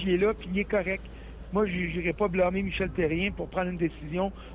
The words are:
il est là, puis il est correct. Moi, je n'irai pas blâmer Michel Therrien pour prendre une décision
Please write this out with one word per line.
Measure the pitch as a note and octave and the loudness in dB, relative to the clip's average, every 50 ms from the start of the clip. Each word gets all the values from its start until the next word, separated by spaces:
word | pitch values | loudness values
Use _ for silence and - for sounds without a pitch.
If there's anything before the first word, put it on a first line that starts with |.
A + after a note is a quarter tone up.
| F3 | 2
il | F#3+ | 2
est | F3+ F3 | 4 4
là, | G3 G#3+ A3 | 4 4 2
puis | - - F3 F3+ | 0 -2 -2 0
il | G3 | 0
est | G3+ | 0
correct. | - G#3+ G3+ F3 F#3 F#3+ F#3+ - - - - - - - - - - | 2 2 0 2 0 -2 -6 -6 -10 -14 -14 -14 -14 -14 -14 -8 -2
Moi, | F#3 G3+ G#3+ | 2 2 2
je | G3 F3 | 2 2
n'irai | F3+ F3+ E3 D#3+ F3+ E3 F3 D#3 | 0 -2 -2 -2 0 0 0 0
pas | - G#3+ G3+ | 2 2 2
blâmer | E3+ F#3 F3+ F3+ F#3 G3 G3+ | 4 4 4 4 4 2 0
Michel | F#3+ D#3 - F#3+ F3 | 0 0 -2 -2 -2
Therrien | D3+ - E3+ D3+ D#3+ E3+ F#3+ G3+ | 0 2 2 2 2 2 0 0
pour | F3 - E3 C#3+ | -2 -4 -6 -4
prendre | - F#3 F3+ F3+ | -2 -2 -2 0
une | F3+ E3 | 0 0
décision | E3+ D#3 - - D3+ D3 D#3+ F3+ F#3+ G3 - - - - | 0 -2 -2 -4 -8 -4 -2 0 0 -2 -2 -6 -12 -14